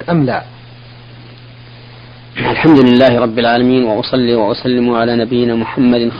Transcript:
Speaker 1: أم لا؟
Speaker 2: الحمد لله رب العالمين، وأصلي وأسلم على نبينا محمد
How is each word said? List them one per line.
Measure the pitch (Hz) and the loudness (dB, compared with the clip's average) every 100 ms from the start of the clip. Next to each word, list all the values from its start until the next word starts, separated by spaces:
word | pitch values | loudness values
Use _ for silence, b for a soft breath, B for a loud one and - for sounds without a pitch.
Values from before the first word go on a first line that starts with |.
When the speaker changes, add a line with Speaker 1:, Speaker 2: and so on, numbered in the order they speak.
| - | -2
Speaker 1:
أم | 170 131 | 0 0
لا؟ | 98 - - - - - - - - - - - - - - - - - - - - | -4 -8 -20 -20 -20 -20 -20 -20 -20 -20 -20 -20 -20 -20 -20 -20 -20 -20 -20 -18 -8
Speaker 2:
الحمد | 113 - 160 143 | -6 0 4 4
لله | 127 123 131 120 | 6 4 4 2
رب | 120 113 | -2 -2
العالمين، | 117 120 123 127 | 0 0 2 0
وأصلي | 120 107 120 131 120 | 0 -4 -4 -2 0
وأسلم | 117 104 120 127 123 120 | 0 0 -2 -2 -2 0
على | 117 117 117 | 0 0 -2
نبينا | 117 123 120 | -2 -2 -2
محمد | 113 110 - 123 120 117 | -2 -4 0 2 2 -2